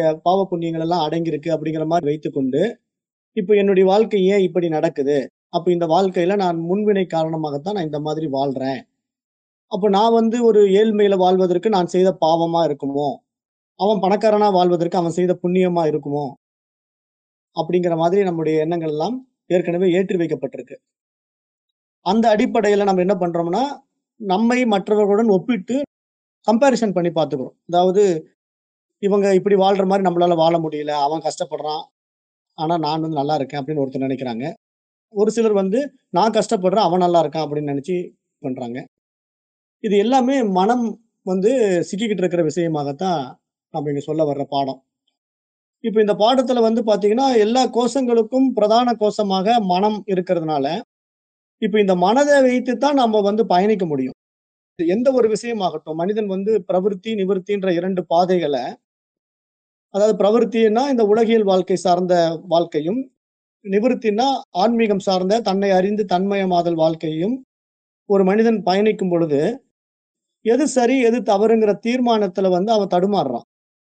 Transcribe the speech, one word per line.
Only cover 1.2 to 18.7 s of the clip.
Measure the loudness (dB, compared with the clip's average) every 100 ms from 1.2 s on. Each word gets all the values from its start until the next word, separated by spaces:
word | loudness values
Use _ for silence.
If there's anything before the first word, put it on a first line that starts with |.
| -2 -4 -4
அப்படிங்கிற | -4 -4 -4 -2
மாதிரி | -2 -2
வைத்துக்கொண்டு, | -4 -6 -4 -2 0 -2 -4 _ _ _ _ _ -6
இப்ப | 0 2
என்னுடைய | 4 4 4
வாழ்க்கை | 4 2 2 2
ஏன் | 2
இப்படி | 0 0 -2
நடக்குது? | 0 -2 -2 0 0 -2 _ _
அப்ப | -4 -2
இந்த | 0 2
வாழ்க்கையில | 2 2 0 0 0
நான் | -2 -2
முன்வினை | -2 -2 0 0 -2
காரணமாகத்தான் | -2 -4 -4 -6 -6 -6
நான் | -6 -6
இந்த | -6
மாதிரி | -6 -6 -4
வாழ்றேன். | -2 -4 -4 -6 -8 -12 _ _ _ _ _ _ _ _
அப்ப | -4 0
நான் | 2 4
வந்து | 4 2 2
ஒரு | 4 4 6
ஏழ்மையில | 4 2 2 2 4
வாழ்வதற்கு | 2 4 2 0 0
நான் | 0 0
செய்த | 2 0 2
பாவமா | 2 2 0 0
இருக்குமோ? | 0 -2 -6 -4 -4 -6 _ _ _ _ _ -4
அவன் | -2 0
பணக்காரனா | 0 2 2 2 2
வாழ்வதற்கு | 4 2 2 0 -2
அவன் | -2
செய்த | 0 -2
புண்ணியமா | -2 -2 0 0 0 0
இருக்குமோ? | -2 -4 -8 -8 -12 _ _ _ _ _ _ _ _ _ _ _ -8
அப்படிங்கிற | -4 -2 0 0
மாதிரி | 0 0
நம்முடைய | 0 -2 -2 -2
எண்ணங்கள் | -2